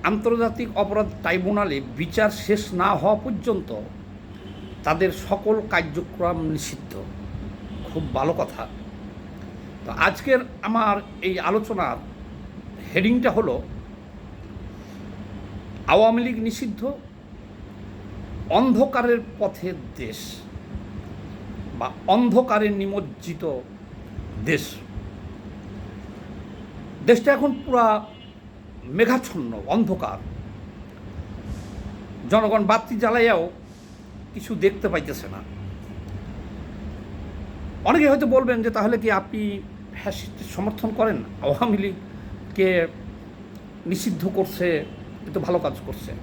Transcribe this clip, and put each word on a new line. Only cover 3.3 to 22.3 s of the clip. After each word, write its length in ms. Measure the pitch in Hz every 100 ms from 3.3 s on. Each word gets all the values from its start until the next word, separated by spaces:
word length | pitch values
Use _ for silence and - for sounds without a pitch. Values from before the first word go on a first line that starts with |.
| 202 240 196 - 110 104 - - - - - - - - -
তাদের 280 | - 165 185 160 -
সকল 320 | 196 214 214 214
কার্যক্রম 720 | 180 165 147 175 - 170 165
নিষিদ্ধ। 600 | 160 156 - - - 98 98 - - - - - - - -
খুব 200 | 160 147
ভালো 200 | 123 143 165
কথা। 300 | 147 - 117 - - - - - - - - - - - -
তো 60 |
আজকের 480 | 113 170 - 277 254 254 -
আমার 400 | 208 226 214 202 202 -
এই 180 | 185 185
আলোচনার 580 | 160 208 214 202 147 120 - - - - - - - - - -
হেডিংটা 360 | 196 247 -
হলো 300 | - 170 127 - - - - - - - - - - - - - - - - - - - - - - -
আওয়ামী 360 | 165 220 226
লীগ 160 | 240 226
নিষিদ্ধ, 520 | 226 226 240 - 240 285 - - - - - - - - - - - - - - -
অন্ধকারের 720 | 180 262 214 277 247 240 233 220 -
পথে 340 | 202 - 175 180 - -
দেশ 380 | 117 107 - - - - - - - - - - - - - - - -
বা 120 | 120 - -
অন্ধকারে 640 | 202 247